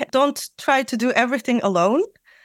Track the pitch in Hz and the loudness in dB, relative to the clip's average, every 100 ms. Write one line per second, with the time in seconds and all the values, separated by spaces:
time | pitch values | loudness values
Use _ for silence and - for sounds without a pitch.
0 | - 262 285 - - - - 269 269 240 | -2 0 0 -2 -10 -8 0 0 0 -2
1 | 247 226 240 254 240 240 196 175 180 277 | 0 0 0 -2 -2 0 2 2 2 2
2 | 427 _ _ _ | -2 _ _ _